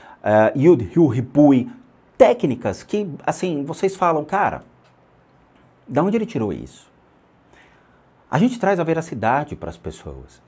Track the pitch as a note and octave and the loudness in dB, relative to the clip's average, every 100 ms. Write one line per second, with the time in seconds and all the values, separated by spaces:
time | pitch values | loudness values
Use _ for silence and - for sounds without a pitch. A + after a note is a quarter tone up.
0 | - - G2+ G#2+ A2 C#3 D#3+ C#3+ G2 E3+ | -20 -8 2 4 4 4 4 4 2 2
1 | D3+ A#2 A#2 C#3+ D3 B2+ - - - _ | 2 0 -2 4 6 4 0 -12 -20 _
2 | _ - A#3+ A#3 D3 A#2 G#2 F#2 - G#3 | _ 4 4 4 -2 -2 -4 -6 -6 -6
3 | G3 C#3 - E3 F#3 D3 C#3+ D3 G3 F#3+ | -6 -8 -8 -6 -4 -6 -6 -4 -4 0
4 | F3 D#3 D#3 G3 C#3+ D2+ - _ _ _ | 0 0 -2 -2 -2 -4 -16 _ _ _
5 | _ _ _ _ _ _ _ _ - B2+ | _ _ _ _ _ _ _ _ -6 -2
6 | F3+ A3+ - C3 G#2+ A#1+ - - _ _ | 0 -2 -4 -4 -6 -6 -12 -20 _ _
7 | _ _ _ _ _ _ _ _ _ _ | _ _ _ _ _ _ _ _ _ _
8 | _ _ - D#3 B3 B3 F#3+ F#3 E3 D#3+ | _ _ -6 0 0 0 -2 -2 -2 -4
9 | E3 B2+ A2 C3+ D3 - - - E2 - | -4 -6 -2 -2 -4 -12 -14 -12 -14 -14
10 | D#2+ C2+ C2 - | -16 -18 -20 -20